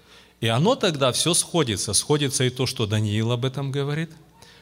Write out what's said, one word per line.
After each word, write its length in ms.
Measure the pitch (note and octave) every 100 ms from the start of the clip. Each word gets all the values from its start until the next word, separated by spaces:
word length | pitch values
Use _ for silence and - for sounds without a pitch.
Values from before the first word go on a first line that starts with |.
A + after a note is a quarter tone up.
| - - - _
И 80 | A2+
оно 260 | A#2 F#3
тогда 380 | C4+ G3 D3 C3
всё 200 | - D#3
сходится. 600 | F3 - F3 C3 G2 -
Сходится 500 | G2 - D3 C#3 -
и 60 | B2+
то, 160 | B2+ B2+
что 180 | -
Даниил 480 | G#2+ G#2+ G#2+ G#2+ A2+
об 140 | A#2+ C3
этом 260 | C3+ C#3
говорит. 380 | C#3 C#3 D3 E3 - - - - -